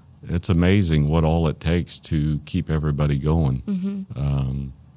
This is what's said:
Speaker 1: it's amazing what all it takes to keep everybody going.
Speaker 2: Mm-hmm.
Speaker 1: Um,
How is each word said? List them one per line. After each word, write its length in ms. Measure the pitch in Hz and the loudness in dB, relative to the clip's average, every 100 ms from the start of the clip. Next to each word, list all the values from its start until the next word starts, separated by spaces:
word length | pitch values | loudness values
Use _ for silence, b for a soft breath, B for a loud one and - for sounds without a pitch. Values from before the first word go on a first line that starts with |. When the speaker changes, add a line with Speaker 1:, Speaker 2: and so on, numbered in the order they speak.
| B - - | B -16 -6
Speaker 1:
it's 200 | 85 - | -2 0
amazing 580 | 85 87 101 85 78 73 | 4 4 4 4 2 4
what 160 | 82 | 4
all 240 | 80 85 78 | 4 2 0
it 120 | - | 0
takes 380 | 80 85 78 - | 0 0 -2 -8
to 400 | - 78 76 73 | -4 -2 0 -2
keep 240 | - 90 76 | -4 -6 -2
everybody 480 | 78 76 71 73 71 | -2 0 0 0 0
going. 440 | 73 82 71 65 | 0 2 2 -2
Speaker 2:
Mm-hmm. 560 | 208 190 196 196 190 127 | -4 -4 -4 -6 -8 -4
Speaker 1:
Um, 520 | 143 139 135 - 67 67 - | -2 -2 -2 -4 -8 -12 -20